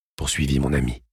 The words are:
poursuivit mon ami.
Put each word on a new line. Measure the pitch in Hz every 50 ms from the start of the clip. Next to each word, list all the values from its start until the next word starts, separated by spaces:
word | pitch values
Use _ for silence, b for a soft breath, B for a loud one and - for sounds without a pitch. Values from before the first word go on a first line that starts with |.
| _ _ _
poursuivit | - - 71 - - 76 69 69 65
mon | 69 69 73
ami. | 67 64 62 60 - - _